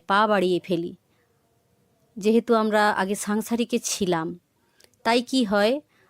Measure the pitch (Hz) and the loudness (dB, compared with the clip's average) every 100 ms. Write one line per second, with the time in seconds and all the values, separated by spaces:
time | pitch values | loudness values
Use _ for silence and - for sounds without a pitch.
0 | - 196 214 202 185 175 - 170 175 185 | 0 2 2 2 2 -2 -2 -4 -4 -12
1 | _ _ _ _ _ _ _ _ _ _ | _ _ _ _ _ _ _ _ _ _
2 | _ - 202 226 226 226 220 214 208 - | _ -4 2 2 2 2 2 2 2 0
3 | 190 208 - 214 214 233 233 233 - - | -2 -4 -4 -4 -2 -4 -2 -4 -4 -4
4 | 185 165 165 175 _ _ _ _ _ _ | -2 -2 -4 -10 _ _ _ _ _ _
5 | 226 240 240 262 208 208 208 285 - _ | 0 0 0 0 0 2 2 0 -6 _